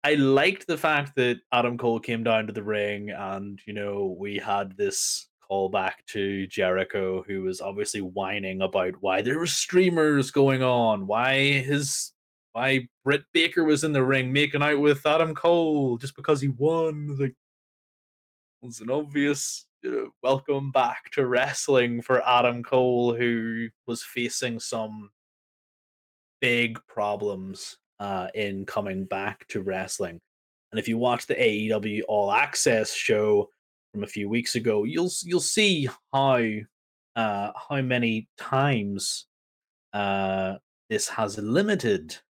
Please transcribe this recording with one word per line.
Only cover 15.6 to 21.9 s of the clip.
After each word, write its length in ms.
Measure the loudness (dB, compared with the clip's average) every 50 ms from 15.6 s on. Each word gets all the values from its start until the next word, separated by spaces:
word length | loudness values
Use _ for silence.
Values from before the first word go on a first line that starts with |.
| 4 2 2 2 2 2 0 -2
just 160 | -4 -12 -12
because 260 | -6 0 0 2 2
he 60 | 2
won. 720 | -2 0 2 0 2 2 2 0 -2 -2 -4 -8 -8 -4 -2
Like, 160 | -4 -4 -4 _ _ _ _ _ _ _ _ _ _ _ _ _ _ _ _ _ _ _ _ _ _ _ _ _
it's 180 | -18 -18 -16 -12
an 120 | -6 -2
obvious, 760 | -2 -2 -2 -2 0 2 2 2 2 0 -2 -8 -8 -10 -14 _ _ _
you 80 | -8 -4
know, 200 | -4 -4 -6 -6 _ _
welcome 480 | 0 0 0 2 0 -2 -2 -2 -2 0
back 400 | 2 2 2 2 0 -6 _ -4
to 140 | 0 0 2
wrestling 760 | 2 4 2 2 0 -2 -4 0 4 4 4 4 4